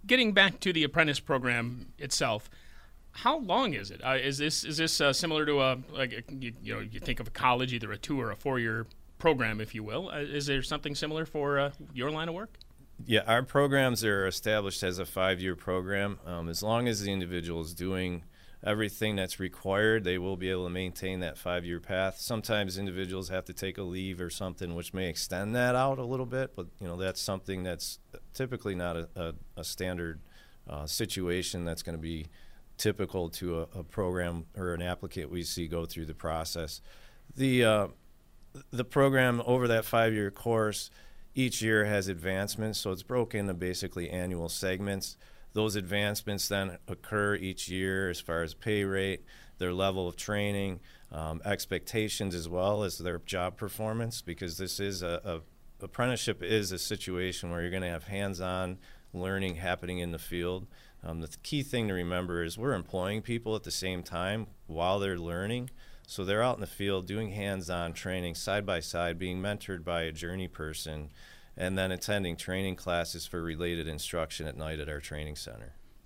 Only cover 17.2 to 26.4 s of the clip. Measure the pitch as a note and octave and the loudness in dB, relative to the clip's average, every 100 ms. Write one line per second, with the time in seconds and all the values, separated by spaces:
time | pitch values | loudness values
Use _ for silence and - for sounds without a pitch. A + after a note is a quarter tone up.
17.2 | F2 F2+ E2+ E2 E2 E2+ F2+ F#2 F#2 F2 | 0 -2 -2 -4 -4 -4 -2 0 0 -2
18.2 | - - - - G#2 G#2+ G#2 - G#2+ G2+ | -8 -18 -20 -6 0 2 0 0 0 2
19.2 | F#2 - F#2 - F#2+ G2 G#2+ A2 F2+ F2+ | 0 -2 -4 -4 0 6 6 6 4 0
20.2 | F#2 F#2 F#2 F#2 F2+ F2+ F#2 E2+ F#2+ F#2+ | 0 -2 0 0 0 -2 -2 -2 -4 -2
21.2 | E2+ D2 F2+ F2+ F2 E2+ - F#2 F#2+ - | -4 -4 -2 -2 -2 -4 -2 0 0 0
22.2 | - A#2 G#2+ G#2+ G2 F#2 G2 F2+ F#2 F#2+ | -4 -2 0 2 2 -2 -4 -4 -4 -4
23.2 | F2 F#2 F2+ F2+ F#2+ F#2 F#2 F#2 F#2+ F2+ | -2 -4 -4 -6 -6 -4 -4 -4 -4 -4
24.2 | E2+ - F#2 E2+ F2 E2+ E2+ F#2 F#2 E2 | -4 -4 -6 -4 -4 -4 -4 -2 -2 -2
25.2 | - F2+ G2+ A#2+ B2 B2 C3+ C3+ B2 C3 | -2 -2 0 2 4 4 2 0 -2 -2
26.2 | B2+ B2+ | -2 -2